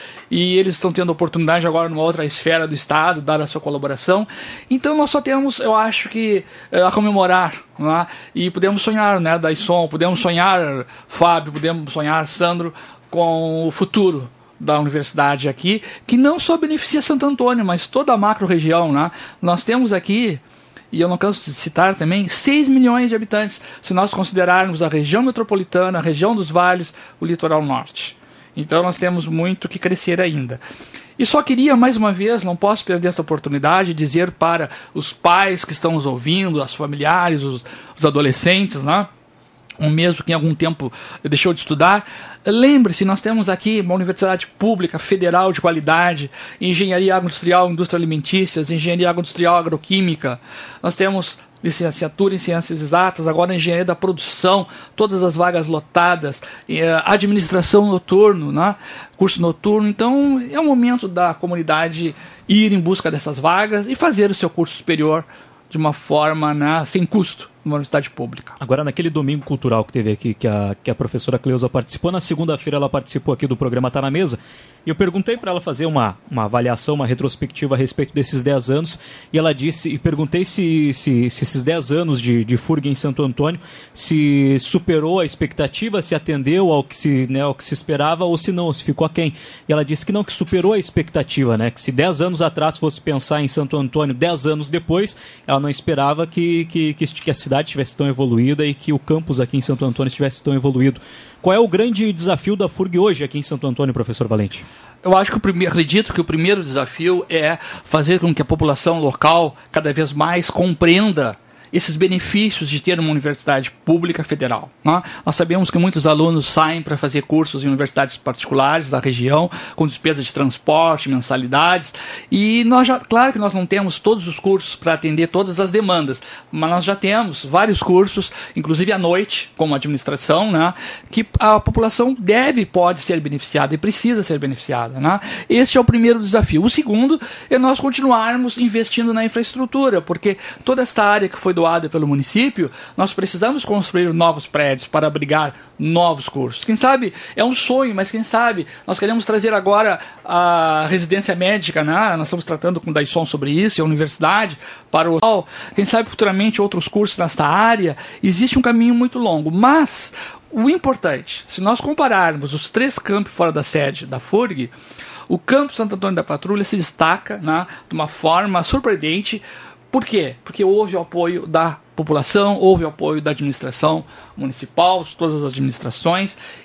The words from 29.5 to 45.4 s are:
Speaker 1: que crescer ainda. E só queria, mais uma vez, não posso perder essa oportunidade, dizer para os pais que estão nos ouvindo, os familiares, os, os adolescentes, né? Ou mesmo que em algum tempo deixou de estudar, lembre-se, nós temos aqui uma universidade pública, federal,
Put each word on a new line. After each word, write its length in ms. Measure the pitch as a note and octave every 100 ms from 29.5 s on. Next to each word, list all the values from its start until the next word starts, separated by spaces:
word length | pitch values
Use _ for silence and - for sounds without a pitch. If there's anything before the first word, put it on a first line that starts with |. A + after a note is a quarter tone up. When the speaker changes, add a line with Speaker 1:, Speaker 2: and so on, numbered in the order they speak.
| F#3 -
Speaker 1:
que 100 | -
crescer 400 | F3+ F3+ - F3
ainda. 400 | F3+ D3+ B2 A#2+ - - - - - -
E 80 | B3+
só 160 | D4
queria, 360 | D4 B3 C#4+ B3
mais 180 | B3+ A3
uma 160 | G#3+
vez, 320 | F#3 G#3 A#3
não 140 | F3+ F3
posso 260 | G3+ G#3+
perder 240 | - F3 F3+
essa 140 | F3
oportunidade, 720 | D3+ D3+ D3 C#3+ C#3+ F#3 F#3
dizer 380 | D#3 D3+ D#3+ F3+
para 380 | - E3 E3+ D3+ - -
os 200 | D3+ -
pais 500 | - F3 F3+ G3 F3+
que 80 | -
estão 220 | D3+ E3
nos 120 | D#3+ C#3
ouvindo, 560 | B2+ C#3 F#3 F#3+ D3+
os 120 | C3
familiares, 680 | - D3 C#3+ D3 F3+ F3 D3+
os, 220 | C#3 B2 - - - -
os 60 |
adolescentes, 800 | D3+ C#3+ C#3+ C3+ E3+ F#3+ G3 C#3+
né? 240 | C#3 F#3 G3 - _ _ _ _ - -
Ou 100 | D3+
mesmo 340 | D#3 F3 E3
que 80 | -
em 40 | E3
algum 180 | D#3+
tempo 400 | D3+ D#3+ D#3+ C3 - - -
deixou 320 | C#3+ C#3+ F#3 E3+
de 60 |
estudar, 440 | - D3+ E3+ G3+ - - - - -
lembre-se, 580 | A3+ C4+ C#4+ G#3+ E3+
nós 160 | F#3+ G3
temos 300 | G#3+ A3+ G3
aqui 320 | F#3 G#3+ A3
uma 140 | F3+ F#3
universidade 500 | F3+ F#3 F#3+ F#3 -
pública, 540 | - G#3 G3+ E3+ D#3+
federal, 520 | - F#3+ F3 F3